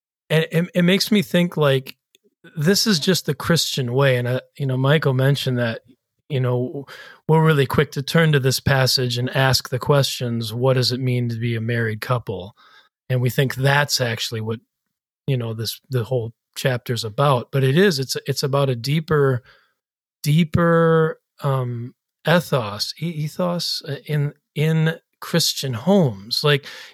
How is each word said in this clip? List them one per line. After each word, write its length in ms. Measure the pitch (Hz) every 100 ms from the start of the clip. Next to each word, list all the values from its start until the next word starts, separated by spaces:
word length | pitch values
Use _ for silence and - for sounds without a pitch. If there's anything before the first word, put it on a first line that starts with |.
| _ _ -
and 180 | 156 156
it, 180 | 160 175
it 80 | 185
makes 280 | 175 196 -
me 120 | 214
think, 340 | - 175 175 -
like, 400 | 147 135 131 - _ _ _ _ - -
this 300 | 151 196 226
is 140 | 170
just 260 | 160 175 -
the 80 |
Christian 580 | 143 - 165 - - 123
way. 220 | 127 139 123
And, 120 | 120
uh, 140 | 127 - -
you 100 | 135
know, 100 | 127
Michael 380 | 135 156 147
mentioned 440 | 131 135 139 131 123
that 220 | 120 113 - _ _ _ -
you 100 | 135
know, 460 | 127 123 123 143 139 - - - -
we're 160 | 160
really 220 | 160 147 135
quick 260 | - 143
to 100 | 147
turn 300 | 135 160 160
to 80 | 147
this 200 | 131 -
passage 580 | - 135 131 - 123 120
and 100 | 123
ask 380 | 143 135 127 -
the 100 | 127
questions, 760 | - 143 135 - 123 117 113
"What 200 | 117 131
does 180 | 127 123
it 80 | 127
mean 280 | 131 123 120
to 80 | 113
be 200 | 120 113
a 40 |
married 400 | 110 117 113 107
couple?" 560 | - 123 - 95 95 - _ _ _ _ -
And 120 | 127
we 100 | 127
think 260 | - 131 120
that's 440 | 139 143 143 -
actually 400 | 123 110 - 113
what, 200 | 110 113 - _ _ _ _ _ -
you 100 | 131
know, 160 | 117
this, 280 | 110 110 - _
the 140 | 131
whole 280 | 110 127 113 - _
chapter's 500 | - 135 123 - 117
about. 460 | 113 104 143 127 -
But 140 | 139
it 120 | 135 147
is, 220 | 202 139
it's, 180 | 131 - -
it's 180 | 135
about 260 | 143 139 135
a 60 | 120
deeper, 640 | 123 156 156 151 139 127 - _ _ _ _ _ _ _
deeper, 1000 | 147 151 160 175 170 165 165 165 160 - _ -
um, 520 | 143 135 123 120 120 - _ _ -
ethos, 680 | 175 170 139 104 101 - -
e-, 60 | 165
ethos, 760 | 156 151 - 180 175 - - -
uh, 80 | 143 -
in, 280 | 151 147 - _
in 440 | - 156 160 160 165 _ _
Christian 540 | - 165 - - 135
homes. 720 | 117 156 202 143 98 104 -
Like 220 | 147 143 - - -